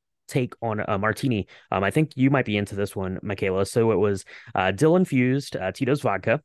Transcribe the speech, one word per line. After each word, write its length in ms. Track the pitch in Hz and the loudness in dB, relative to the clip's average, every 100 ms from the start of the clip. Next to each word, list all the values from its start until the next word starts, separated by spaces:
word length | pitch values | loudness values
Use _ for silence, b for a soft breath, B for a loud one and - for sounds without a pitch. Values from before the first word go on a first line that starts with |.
| _ _ - | _ _ -6
take 280 | 147 123 - | -2 -2 -4
on 200 | 117 104 | -4 -4
a 180 | - 101 | -2 0
martini. 480 | 107 107 139 110 90 B B | 0 0 -2 -2 -4 B B
Um, 140 | 95 | -2
I 80 | 98 | 0
think 240 | 151 156 - | 2 0 2
you 140 | 131 | 2
might 140 | 139 | 2
be 120 | 123 104 | 0 -2
into 180 | 101 | -2
this 220 | 98 101 - | -4 -6 -4
one, 240 | 95 92 | -6 -6
Michaela. 420 | - 98 98 95 | -6 -4 -2 0
So 280 | 98 - 113 | 0 2 2
it 40 | 90 | 2
was, 280 | 104 98 - B B 98 | 2 0 -6 B B -2
uh, 160 | 92 | 0
dill 240 | 98 156 180 | 2 4 4
infused, 600 | 185 135 123 135 - - | 2 2 2 0 -4 -6
uh, 140 | 95 | -6
Tito's 300 | - 131 143 | -2 0 0
vodka, 420 | 123 98 101 127 | 0 -2 0 0